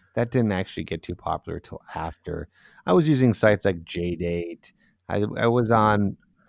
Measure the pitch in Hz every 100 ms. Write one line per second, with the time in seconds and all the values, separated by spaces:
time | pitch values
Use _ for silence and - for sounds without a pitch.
0 | _ - 117 127 110 95 95 - 82 82
1 | - 87 - 80 - 82 - 78 - -
2 | 80 - - 80 76 _ _ _ - 185
3 | 156 139 127 107 110 104 101 87 85 87
4 | 87 82 85 85 85 82 - _ _ _
5 | - 98 104 - 117 120 113 113 107 104
6 | 101 - _ _